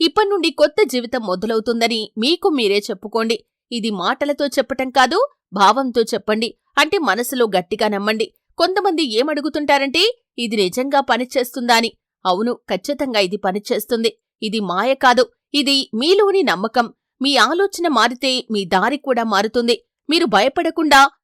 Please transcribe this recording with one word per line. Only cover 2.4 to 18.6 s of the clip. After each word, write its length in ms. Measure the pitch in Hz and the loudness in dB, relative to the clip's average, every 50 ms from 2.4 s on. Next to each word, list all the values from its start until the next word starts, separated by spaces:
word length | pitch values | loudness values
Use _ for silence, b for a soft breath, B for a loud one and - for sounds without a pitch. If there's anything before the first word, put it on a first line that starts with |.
| - 381 | 0 0
మీరే 300 | 311 269 226 196 196 208 | 2 2 2 0 0 0
చెప్పుకోండి. 680 | 202 - 208 190 - 208 - 226 226 226 - - _ _ _ _ _ - | -2 -4 -8 -10 -8 -6 -4 -2 -2 -2 -4 -4 _ _ _ _ _ -10
ఇది 180 | 240 233 202 226 | -6 -4 -4 -4
మాటలతో 560 | 208 185 170 202 262 - 285 285 285 - 285 | -4 -2 -2 -4 -4 -2 -2 -4 -2 -2 -4
చెప్పటం 440 | 277 - 285 262 - 269 240 262 262 | -2 -2 -2 -2 -2 -4 -6 -6 -2
కాదు, 380 | 233 269 254 247 320 403 523 - _ _ _ _ | 2 2 2 2 2 0 -2 -2 _ _ _ _
భావంతో 500 | - 208 196 190 226 269 269 254 226 240 | 0 2 4 4 4 2 -2 0 0 0
చెప్పండి. 520 | 226 - 240 196 - - 214 220 233 226 - _ _ _ _ 277 | 0 0 -2 -4 -2 -2 -2 -2 -2 -4 -6 _ _ _ _ 0
అంటే 200 | 302 311 403 392 | 0 0 0 0
మనసులో 480 | 311 220 190 226 240 - 277 247 240 | 0 0 0 -2 -4 -4 -2 0 0
గట్టిగా 420 | 220 196 180 175 - 226 208 220 214 | 0 0 -2 -2 -2 -4 -2 -2 -2
నమ్మండి. 440 | 208 196 202 214 220 220 - - - _ _ _ _ - | -2 -2 -2 -2 -2 -2 -4 -6 -8 _ _ _ _ -2
కొంతమంది 600 | 339 359 370 403 370 392 330 302 320 254 208 220 | -2 0 0 0 0 0 0 0 -2 0 0 0
ఏమడుగుతుంటారంటే, 960 | 262 311 302 294 269 311 294 311 294 277 285 277 269 277 254 330 370 453 494 _ _ _ _ - | 0 0 -2 -4 -4 -4 -4 -2 0 2 2 2 2 0 0 2 0 0 0 _ _ _ _ -6
ఇది 180 | 240 220 226 | -6 -2 0
నిజంగా 440 | 214 196 180 170 247 254 277 285 277 | 0 0 0 0 -4 -2 0 0 0
పనిచేస్తుందా 760 | 269 - 240 226 254 247 - 269 247 - - 277 247 240 233 | 2 0 0 -2 -2 -2 -2 -2 -4 -4 -6 -4 0 2 2
అని. 180 | 226 226 220 - _ _ _ _ _ - | 2 2 -2 -6 _ _ _ _ _ -2
అవును, 280 | 185 180 185 220 240 240 | -2 0 0 0 -2 -4
ఖచ్చితంగా 680 | - _ - 208 185 - - 285 277 294 262 233 214 | -6 _ -6 -6 -4 -4 -6 -6 -4 -4 -2 0 0
ఇది 160 | 202 180 202 | 0 0 -2
పనిచేస్తుంది. 800 | 196 202 196 185 208 208 - 233 202 - - 247 226 226 233 - _ _ _ _ _ | -4 -4 -4 -4 -4 -4 -4 -6 -6 -4 -4 -2 -2 -2 -2 -4 _ _ _ _ _
ఇది 180 | 220 220 196 226 | -6 -4 -4 -4
మాయ 340 | 208 175 175 185 214 254 269 | -4 -4 -2 -2 0 0 0
కాదు, 320 | 269 - 254 240 240 247 - _ _ _ _ - | 2 2 2 4 2 0 -2 _ _ _ _ -4
ఇది 360 | 285 285 277 277 269 - - - | -2 0 0 0 0 -2 -4 -4
మీలోని 480 | 220 262 330 392 403 427 392 381 392 | -2 2 2 4 4 4 4 2 2
నమ్మకం. 500 | 359 240 165 180 196 226 - 254 233 240 - _ _ _ _ - | 0 0 -2 -2 -4 -2 -2 -2 -2 -2 -6 _ _ _ _ -4
మీ 140 | 254 277 285 | -2 0 2
ఆలోచన 520 | 247 214 240 320 349 392 392 - - 349 339 | 2 2 2 2 0 -2 -2 -2 -4 -2 0
మారితే 560 | 277 226 214 240 247 - - 262 262 254 - - | 2 2 2 0 0 -2 -4 -2 -2 -4 -4 -4
మీ 140 | 220 208 | -4 -4